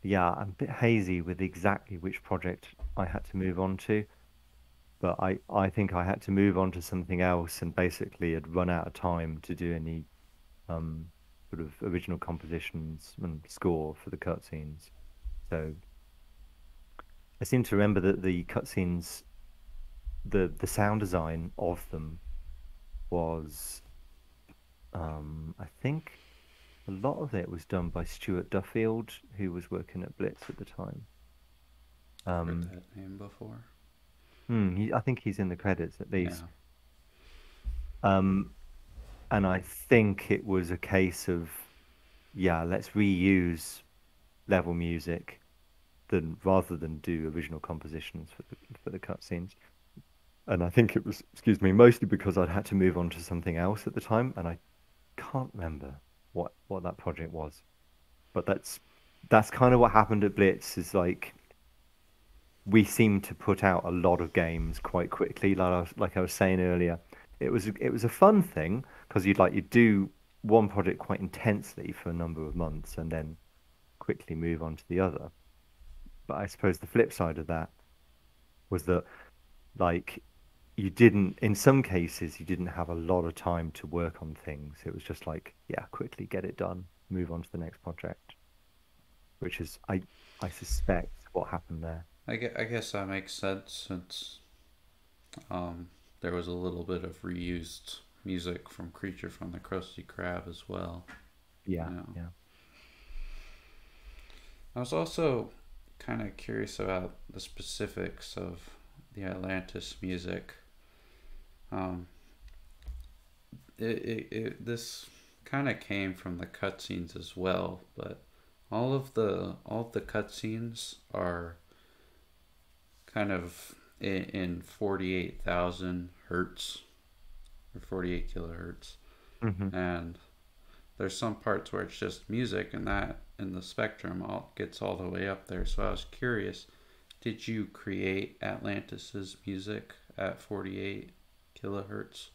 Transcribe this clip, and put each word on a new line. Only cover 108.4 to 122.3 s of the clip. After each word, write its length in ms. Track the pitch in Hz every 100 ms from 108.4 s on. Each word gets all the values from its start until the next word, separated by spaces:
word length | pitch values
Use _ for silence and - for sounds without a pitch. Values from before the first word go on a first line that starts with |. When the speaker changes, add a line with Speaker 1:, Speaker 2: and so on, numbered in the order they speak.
| 92 87 - - - - -
Speaker 2:
the 100 | -
Atlantis 800 | 95 92 92 95 92 95 - -
music. 540 | 92 90 90 92 - - - - - - - - - - - - -
Um, 360 | 98 92 90 87 - - - - - - - - - - - _ _ _ 135 - -
it, 80 | 113
it, 420 | 110 - 110 -
it, 340 | 110 110 - 110
this 420 | 117 - - - - - _ -
kinda 280 | 139 139
came 400 | 107 - 98 95
from 240 | 92 95 87
the 80 | 87
cutscenes 720 | - 98 - - 95 85 -
as 180 | 85 -
well, 460 | 92 92 90 92 - -
but 260 | - - - - - _ -
all 220 | 107 127
of 200 | 139 135
the, 420 | - 107 92 92 90 -
all 220 | 113 117
of 40 |
the 100 | 107
cutscenes 920 | - 107 104 - 110 110 117 117 - - _
are 440 | 98 90 87 85 85 _ - _ _ _ _ _